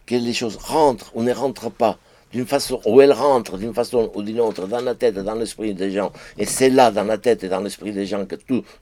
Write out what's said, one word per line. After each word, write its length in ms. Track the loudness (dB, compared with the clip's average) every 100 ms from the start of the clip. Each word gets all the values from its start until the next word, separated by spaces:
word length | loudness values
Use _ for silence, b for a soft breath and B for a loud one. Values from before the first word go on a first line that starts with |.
| -4
que 100 | -2
les 180 | -2
choses 220 | -4 -6 -6
rentrent 540 | -2 2 4 2 -6 -4
ou 80 |
ne 100 | -2
rentrent 380 | 0 -4 -6 -10
pas 260 | 0 0 0 b b _
d'une 140 | -8 -2
façon, 340 | -2 -2 -4 4
ou 160 | 8
elles 100 | 8
rentrent 460 | 6 4 2 0 -8
d'une 160 | -6
façon 380 | -4 -2 0 -2
ou 80 | -4
d'une 180 | -4 -2
autre 280 | -2 -2 -6
dans 140 | -4
la 120 | -4
tête 240 | -2 -2 -2
et 60 |
dans 100 | -4
l'esprit 400 | -6 -6 -6 -6
des 160 | -4 -4
gens. 200 | -2 -4 B B -8
Et 80 | -6
c'est 240 | 2 4
là, 220 | 6 6
dans 120 | 4
la 140 | -2 0
tête 260 | 0 0
et 60 | -2
dans 100 | -4
l'esprit 320 | -4 -8 -8
des 140 | -6 -6
gens, 200 | -6 -6
que 80 | -10
tout 280 | -4 -4 B B